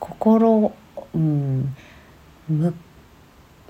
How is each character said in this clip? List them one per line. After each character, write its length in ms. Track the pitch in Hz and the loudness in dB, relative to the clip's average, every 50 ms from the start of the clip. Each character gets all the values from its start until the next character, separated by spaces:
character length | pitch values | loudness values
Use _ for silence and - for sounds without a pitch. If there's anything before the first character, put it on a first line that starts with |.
心、 720 | - - - - - 220 220 220 226 226 226 214 208 - - - - - - - - - - | -16 -14 -8 -2 2 2 4 4 4 4 4 2 2 0 -4 -8 -20 -20 -18 -18 -16 -8 -4
う 40 | 170 | -2
ん、 560 | 160 156 151 147 139 139 135 131 131 135 135 - - - - - - - - - - - - - - 156 | 0 0 0 -2 -2 -2 -2 -2 -4 -6 -8 -10 -16 -20 -20 -20 -20 -20 -20 -20 -20 -20 -20 -18 -8 -4
む-、 260 | 160 151 165 175 170 - - - - - - - - - - _ _ - - _ _ _ - | -2 -2 -2 -2 -4 -6 -16 -20 -20 -20 -20 -20 -20 -20 -20 _ _ -20 -20 _ _ _ -10